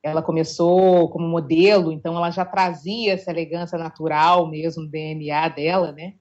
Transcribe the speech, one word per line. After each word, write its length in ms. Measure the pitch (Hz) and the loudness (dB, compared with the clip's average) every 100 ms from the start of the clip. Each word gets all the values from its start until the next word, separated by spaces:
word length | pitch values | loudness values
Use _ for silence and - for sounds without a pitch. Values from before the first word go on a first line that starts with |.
Ela 220 | 151 160 | -2 -4
começou 840 | 156 160 160 - 170 180 190 180 165 | -2 -2 -4 0 4 6 6 6 4
como 160 | 160 165 | 0 -2
modelo, 640 | 165 143 160 196 202 165 | -2 0 4 6 6 2
então 260 | 156 165 170 | -4 -6 -4
ela 140 | 170 | -4
já 120 | 175 | -4
trazia 720 | 180 190 185 160 156 226 220 | -4 0 -2 -2 -8 -4 -2
essa 160 | 185 185 | -2 -4
elegância 480 | 165 160 170 170 170 | -6 -6 -8 -6 -8
natural 720 | 165 - 160 151 160 180 160 | -8 -8 -4 2 4 4 2
mesmo, 400 | 156 165 160 156 | -4 -6 -6 -10
D 100 | 156 | -8
N 320 | 156 156 147 | -8 -8 -4
A 180 | 147 165 | -2 -2
dela, 440 | 143 156 190 165 | -2 -2 0 -2
né? 220 | 147 175 - | -6 -16 -16